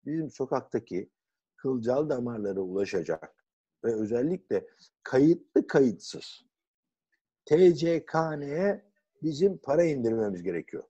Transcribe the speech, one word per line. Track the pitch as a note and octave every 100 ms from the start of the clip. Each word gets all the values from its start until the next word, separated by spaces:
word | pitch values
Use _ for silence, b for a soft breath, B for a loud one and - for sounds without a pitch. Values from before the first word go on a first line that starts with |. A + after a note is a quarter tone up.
| -
Bizim | D#3+ D3+
sokaktaki | - C3 C3+ - A#2 - F2 - _ _ _ _ _
kılcal | C3+ C3 A2+ B2+ D3+
damarlara | C3+ A#2+ A#2 G2+ F#2+
ulaşacak | F#2 F#2 G2 F#2+ D#2+ D#2+ - _ _ _ _ _
ve | A2+
özellikle | A2 G#2+ A#2+ C#3 F3+ _ G2+ - B B _
kayıtlı | - C3 D3 E3+ _ - -
kayıtsız | D#3 C3 G2 - - - - _ _ _ _ _ _ _ _ _ _
T | - D3+ F3+
C | D#3+ E3 E3
K | - D#3+ D#3+ D3+
N'ye | C#3+ D3 G3 G3 _ _ _ _
bizim | D#3 C#3+ G3 F3+
para | - D3
indirmemiz | E3+ C#3+ A#2 A2+ G#2+ F#2
gerekiyor. | F2 E2+ - E2 -